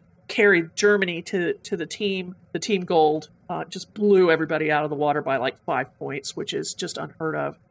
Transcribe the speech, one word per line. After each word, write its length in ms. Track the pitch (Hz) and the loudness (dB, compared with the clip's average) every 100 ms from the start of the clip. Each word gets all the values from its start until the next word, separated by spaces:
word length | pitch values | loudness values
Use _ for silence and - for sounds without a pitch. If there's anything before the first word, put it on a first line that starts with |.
| _ _ - | _ _ -6
carried 480 | - 208 175 165 - | 2 4 4 2 2
Germany 460 | 208 208 180 170 | 4 4 0 -6
to, 320 | - 185 170 - | -4 -2 0 -2
to 140 | - 180 | -4 -6
the 80 | 160 | -6
team, 500 | - 202 190 180 185 _ | -4 -4 -4 -8 -14 _
the 80 | 170 | -6
team 240 | - 196 | -2 -2
gold, 460 | 180 170 156 156 - _ - | 2 4 4 2 -6 _ -10
uh, 140 | 165 160 | -8 -8
just 280 | 190 - | -12 -12
blew 360 | - 208 196 175 | 0 4 6 6
everybody 400 | 160 156 156 151 | 4 0 -2 0
out 140 | 151 | 0
of 60 | 151 | -2
the 60 | 143 | -2
water 240 | 147 147 | 0 0
by, 160 | 135 135 | -2 -2
like, 200 | 131 - | -2 -4
five 340 | - 135 135 - | -4 -4 -4 -8
points, 380 | 139 143 - - | -10 -8 -8 -8
which 180 | 170 | -6
is 200 | - 156 | -6 -6
just 240 | - 175 - | -8 -8 -8
unheard 380 | 156 - 160 151 | -12 -8 -6 -4
of. 200 | 143 - _ | -6 -10 _